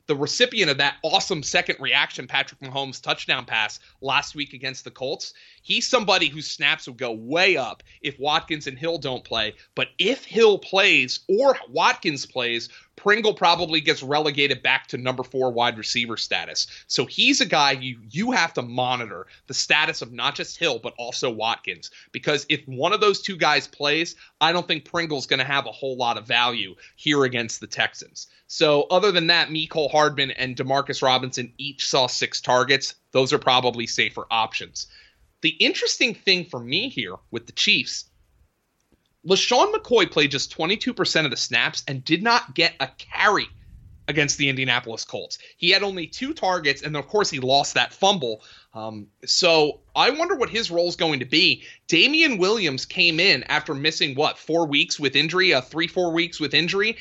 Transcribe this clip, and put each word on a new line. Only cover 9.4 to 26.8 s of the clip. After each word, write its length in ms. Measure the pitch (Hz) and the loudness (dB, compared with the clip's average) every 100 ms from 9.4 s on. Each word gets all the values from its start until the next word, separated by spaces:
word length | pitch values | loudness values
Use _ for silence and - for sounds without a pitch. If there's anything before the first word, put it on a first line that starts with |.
| 107 - _ | -4 -6 _
But 140 | - 127 - | -6 -4 0
if 260 | 196 269 | 0 -2
Hill 340 | - 196 226 196 | -2 4 6 4
plays 640 | - 190 196 156 127 - - | 2 2 4 4 2 -4 0
or 300 | 196 269 - - | 4 4 2 -2
Watkins 560 | 135 202 254 180 139 | 2 2 2 -2 -4
plays, 440 | - 135 120 117 - - _ | -6 -4 -2 -2 -6 -14 _
Pringle 400 | - 202 214 214 | -2 2 2 2
probably 460 | - 180 170 170 160 | 2 4 4 2 0
gets 220 | 147 147 | 2 0
relegated 600 | 135 147 151 143 143 127 | 0 0 0 2 0 0
back 240 | 131 131 - | 0 -2 -2
to 100 | 123 | -6
number 280 | 127 127 | -4 -4
four 260 | 123 131 127 | -4 -2 0
wide 260 | 117 120 110 | 2 0 -2
receiver 400 | 104 123 117 110 | -4 -4 -4 -6
status. 520 | - 92 82 78 - - - | -4 -4 -4 -6 -6 -10 -4
So 180 | - | -4
he's 360 | 131 - 240 277 | -2 0 2 2
a 60 | 220 | 2
guy 260 | 165 139 | 2 2
you, 260 | 135 127 117 110 | 0 -6 -12 -10
you 220 | 135 233 | -4 -2
have 240 | 247 165 | 0 -2
to 80 | - | -4
monitor 640 | 120 123 127 123 113 90 95 - - | -6 -2 -2 -2 -4 -12 -16 -18 -8
the 60 | |
status 480 | 131 - 151 156 156 | -4 2 2 2 -4
of 100 | 127 | -10
not 240 | 120 131 143 | -6 -4 -4
just 200 | 170 - | -8 -4
Hill, 220 | 165 117 | -2 -2
but 160 | 120 - | -6 -10
also 320 | 120 - 135 | -10 -4 -4
Watkins. 600 | 110 110 - - 87 - - - | -2 -2 -4 -6 -12 -14 -20 -14
Because 340 | - 156 147 - | -6 -2 -2 -2
if 120 | 151 - | -4 -6
one 260 | 127 160 | -2 0
of 80 | 214 | 2
those 200 | 214 190 | 2 0
two 160 | - 180 | -4 -2
guys 300 | 160 143 - | 2 2 -2
plays, 480 | - 143 151 170 - - - | -4 -2 0 -2 -10 -16 0
I 120 | 156 | 2
don't 160 | 175 175 | 2 0
think 160 | 160 | -4
Pringle's 420 | - 170 165 147 - | -4 -6 -4 -6 -2
gonna 160 | 135 | -2
have 240 | 127 139 120 | 0 -2 -4
a 60 | |
whole 240 | 107 135 127 | -6 -6 -2
lot 200 | 120 110 | -2 -2
of 120 | 113 | 0
value 480 | 120 123 117 95 90 | 0 2 0 -6 -12